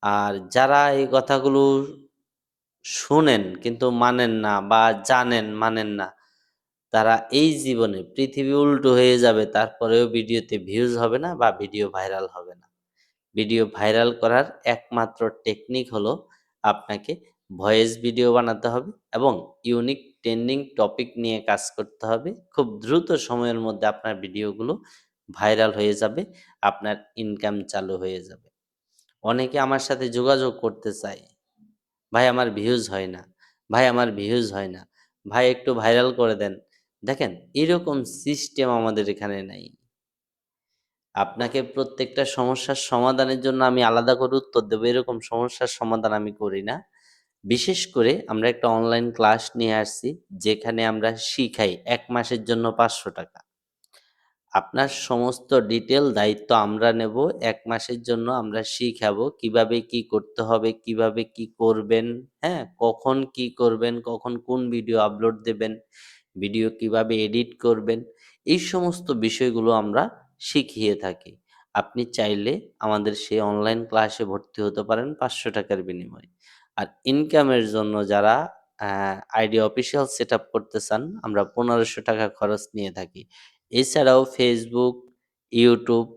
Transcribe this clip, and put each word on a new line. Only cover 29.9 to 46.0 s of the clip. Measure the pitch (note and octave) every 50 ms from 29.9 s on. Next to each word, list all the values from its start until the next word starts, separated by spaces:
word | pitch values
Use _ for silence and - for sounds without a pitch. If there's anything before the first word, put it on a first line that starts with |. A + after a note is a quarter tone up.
| C3+ B2 C3 B2
যোগাযোগ | A#2 B2 B2 C3+ C#3 C3+ C3 B2 A2 -
করতে | - A2+ - - - A2 G2+
চায়, | - - G2+ F#2+ - - _ _ _ _ _ _ _ _ _ _ _ _ _ _ _ _ - A2+
"ভাই | A#2+ B2+ B2+
আমার | B2 B2 B2 A#2
ভিউজ | G#2 G#2 G#2 A#2 B2 A#2 G#2+ G2
হয় | G2 F#2+ F#2+ F#2
না, | F2+ F2+ - _ _ _ _ _ _ _ _ -
ভাই | G#2+ A#2+ C3 B2+
আমার | A#2+ B2 B2 A2+
ভিউজ | G#2 G2+ G2+ G#2 A#2+ B2 A2+ G#2 G2
হয় | G2 G2 F#2
না, | F#2 F2 F2 _ _ _ _ _ _ _ -
ভাই | G2+ G#2+ B2 B2+ B2+
একটু | B2+ B2 - C#3 B2+
ভাইরাল | A2+ G#2+ A2+ A#2 B2 B2 B2+ B2
করে | B2 A#2+ A2+ G#2+
দেন।" | G2 G#2 G2 F#2+ - _ _ _ _ _ _ _ _ -
দেখেন, | A2+ C#3 - D3 G2 F2 F2 - _ -
এরকম | C#3 D#3 D#3+ F3 E3+ F3 E3 C#3+ C3+ A#2+
সিস্টেম | - - - - C#3+ D3 C#3 - - - - C3 B2+
আমাদের | A#2+ A2+ A2+ A2+ G#2+ G#2+ G2+ G#2
এখানে | G2 - G#2 G2+ G2+ G2 F#2+
নাই। | F#2+ G2 F#2+ F#2 - _ _ _ _ _ _ _ _ _ _ _ _ _ _ _ _ _ _ _ _ _ _ _ _ _ _ _ _ -
আপনাকে | G2+ G2+ - - A2+ A#2+ A#2+ B2+ C3+ B2
প্রত্যেকটা | B2 - C3+ C3 C3 - - C3 - - C#3+ C3+
সমস্যার | C#3 - C3+ B2 B2+ C3 B2+ - - C#3
সমাধানের | - - - B2+ A#2+ B2 C3 C3 C3 C3 C3 C3 B2+
জন্য | B2+ C3+ C3 C3 C3
আমি | B2+ B2+ B2+ A#2+
আলাদা | A2+ A2+ A#2 A#2 B2+ B2+
করে | B2 C3 B2+ C3
উত্তর | C#3 - - - A#2
দেবো, | G#2+ G2+ A2 G#2+ A2+
এরকম | A#2+ B2 B2+ B2 B2+ A#2+ A2
সমস্যার | - - A#2 A#2 A#2+ B2 - - B2+ A#2
সমাধান | - - A#2+ A2 A2+ A2+